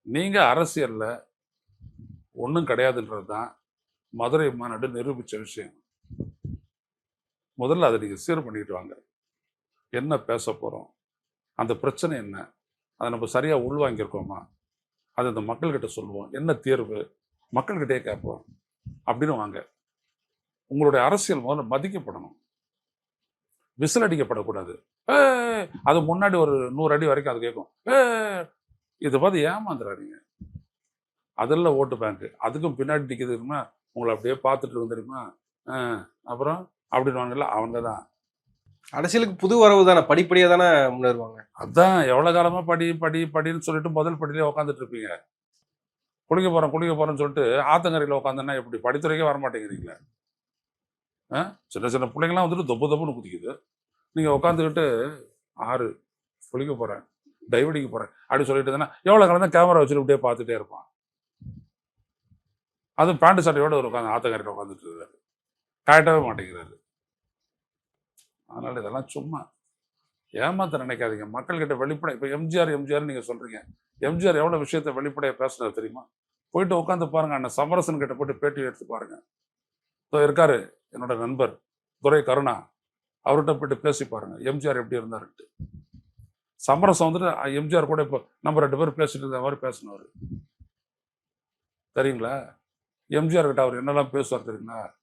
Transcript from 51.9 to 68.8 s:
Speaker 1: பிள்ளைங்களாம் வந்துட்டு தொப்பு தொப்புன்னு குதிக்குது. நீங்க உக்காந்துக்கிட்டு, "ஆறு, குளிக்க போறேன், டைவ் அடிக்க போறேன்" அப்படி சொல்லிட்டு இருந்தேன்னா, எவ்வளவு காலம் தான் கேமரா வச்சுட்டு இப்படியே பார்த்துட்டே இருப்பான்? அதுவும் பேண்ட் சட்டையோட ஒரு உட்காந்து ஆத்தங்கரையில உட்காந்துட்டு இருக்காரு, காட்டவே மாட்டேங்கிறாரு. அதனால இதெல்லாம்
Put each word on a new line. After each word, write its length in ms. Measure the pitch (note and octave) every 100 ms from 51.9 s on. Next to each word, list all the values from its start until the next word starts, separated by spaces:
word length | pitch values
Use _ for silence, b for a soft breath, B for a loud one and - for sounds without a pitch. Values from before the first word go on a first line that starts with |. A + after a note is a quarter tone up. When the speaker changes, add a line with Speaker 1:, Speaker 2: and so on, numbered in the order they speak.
| B2+
Speaker 1:
பிள்ளைங்களாம் 420 | B2 D3 E3 F3+ F3
வந்துட்டு 200 | F3 C#3+
தொப்பு 200 | A#2 C#3+
தொப்புன்னு 280 | D3+ D#3+
குதிக்குது. 360 | A#2+ F#2 F2+ A2 - _ _ _ _ _
நீங்க 180 | D#3+ D#3
உக்காந்துக்கிட்டு, 540 | C#3 E3+ E3 D#3+ D#3 D3+ A#2 C3+ D3 A2 _ _
"ஆறு, 340 | - A2+ B2 A2+ - _ _ _ _ -
குளிக்க 260 | B2+ C#3+
போறேன், 280 | B2 A2 G2+ _ _ _ _ -
டைவ் 160 | A#2+ D3
அடிக்க 220 | D3+ C3
போறேன்" 220 | A2 A2 _
அப்படி 220 | _ C3+
சொல்லிட்டு 280 | C3+ C3+ C3+
இருந்தேன்னா, 200 | C#3 C#3+ b
எவ்வளவு 260 | F#3 G#3+ F#3+
காலம் 160 | F3
தான் 100 | F#3
கேமரா 240 | E3+ F3+ E3+
வச்சுட்டு 240 | C#3 C#3+
இப்படியே 160 | C3+ C#3
பார்த்துட்டே 340 | B2+ A#2 A2+
இருப்பான்? 300 | A2+ G#2 - - _ _ _ _ _ - - _ _ _ _ _ _ _ _ _ _ _ _ _
அதுவும் 240 | - E3 D#3
பேண்ட் 220 | E3 F#3+
சட்டையோட 340 | E3 D3 D3+
ஒரு 160 | D3 B2
உட்காந்து 240 | A#2+ A2+
ஆத்தங்கரையில 380 | A2+ A#2+ A2 G#2
உட்காந்துட்டு 320 | G2+ G2 F#2
இருக்காரு, 300 | E2+ E2 - _ _ _ _ _ _ _
காட்டவே 360 | - D#3 D#3+ D#3 C3
மாட்டேங்கிறாரு. 480 | G#2 F#2 F2 E2 - _ _ _ _ _ _ _ _ _ _ _ _ _ _ _ _
அதனால 340 | _ A#2 B2
இதெல்லாம் 280 | B2